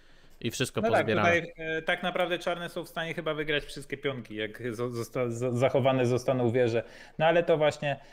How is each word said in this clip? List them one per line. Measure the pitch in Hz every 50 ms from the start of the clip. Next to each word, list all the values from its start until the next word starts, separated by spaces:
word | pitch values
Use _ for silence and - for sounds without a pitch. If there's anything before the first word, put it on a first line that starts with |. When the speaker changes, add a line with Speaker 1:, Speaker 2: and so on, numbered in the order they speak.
| - - - - - - - -
Speaker 1:
i | - 117
wszystko | - - 131 120 - -
Speaker 2:
No | 104 113
tak, | 226 190
Speaker 1:
pozbierane. | 151 117 107 - 104 - 175 170
Speaker 2:
tutaj, | 160 165 - -
e, | 160 160 160 160
tak | 160 - 180 165 -
naprawdę | 180 170 180 180 170 175 170
czarne | 170 190 170 170 175 165
są | - 180 160
w | -
stanie | - 175 165 165 156
chyba | - 165 156 156
wygrać | 147 156 147 151 147 -
wszystkie | - - 151 139 - - 135
pionki, | - 143 131 123 113 - 107
jak | 107 107 107 104 -
zo-, | 117 123 113 107 120 127
zosta-, | 123 117 117 - - 135 127 120
zo-, | 117 117 123 127 120
zachowane | 120 127 131 - 143 123 135 131 131 123
zostaną | 120 127 120 - - 135 127 123 120
wieże. | 110 127 123 117 113 117 110 - - - - - - -
No | 156
ale | 160 170 175 170
to | 175 170 151
właśnie, | 156 147 139 - - 147 139 - - -